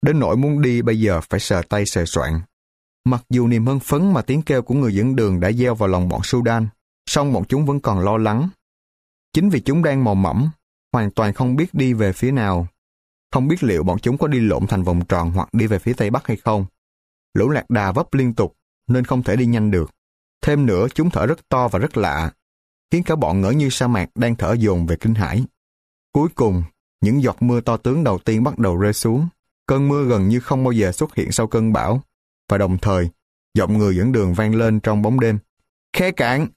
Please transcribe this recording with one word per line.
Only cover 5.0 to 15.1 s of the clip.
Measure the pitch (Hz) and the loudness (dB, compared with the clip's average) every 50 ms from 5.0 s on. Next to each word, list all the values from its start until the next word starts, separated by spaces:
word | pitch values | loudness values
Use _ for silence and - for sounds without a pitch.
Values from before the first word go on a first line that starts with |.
| 107 127 131 | 0 0 0
đường | 131 113 104 92 87 | 0 0 0 0 0
đã | 87 92 110 | 0 0 0
gieo | 120 123 123 120 | 0 0 0 0
vào | 110 110 95 | 0 0 0
lòng | 92 90 90 90 | 0 0 0 0
bọn | - - 101 | -2 -4 -4
Sudan, | - - 123 120 120 117 117 110 107 - _ _ _ _ _ _ | -2 -2 0 0 0 0 0 -2 -4 -6 _ _ _ _ _ _
song | - - 151 143 143 131 | -4 -2 -2 0 0 0
bọn | 101 92 | -2 -2
chúng | - 131 135 151 | -2 -2 0 0
vẫn | 139 139 143 | 0 -2 -2
còn | - - 107 95 | -2 -2 -2 0
lo | 90 98 107 | 0 0 0
lắng. | 110 110 107 104 113 147 185 190 _ _ _ _ _ _ _ _ _ _ _ _ _ _ _ _ | 2 0 0 0 0 -2 -4 -6 _ _ _ _ _ _ _ _ _ _ _ _ _ _ _ _
Chính | 156 170 202 | 0 2 2
vì | 185 135 | 2 0
chúng | - - 135 165 170 | 0 0 0 2 2
đang | 156 139 135 131 | 2 2 2 2
mò | 113 101 | 2 2
mẫm, | 98 98 87 65 98 135 160 156 _ _ _ _ _ _ _ - | 2 2 2 0 0 0 -2 -4 _ _ _ _ _ _ _ -2
hoàn | 123 110 101 | -2 -2 0
toàn | - - 113 104 101 | -2 0 -2 -2 0
không | - 131 123 127 | 0 0 0 2
biết | 135 165 180 - | 0 0 -2 0
đi | - 135 131 123 | -2 0 0 0
về | 110 110 98 107 | 2 0 0 0
phía | - - 127 | 0 -2 0
nào. | 139 135 113 101 92 87 85 85 _ _ _ _ _ _ _ _ _ _ _ _ - | 0 0 0 0 0 -2 -2 -4 _ _ _ _ _ _ _ _ _ _ _ _ -2
Không | 139 127 143 | 0 0 0
biết | 165 180 - | 0 0 0
liệu | 120 98 82 76 | 0 0 2 0
bọn | 90 90 101 | 0 -2 0
chúng | - 120 127 143 | 0 -2 -2 0
có | - | 0
đi | 151 147 127 | 0 0 2
lộn | 117 107 87 67 80 | 2 2 0 0 0
thành | 101 - 101 90 | -2 -2 -2 0
vòng | 90 87 87 87 | 0 0 -2 0
tròn | - | 0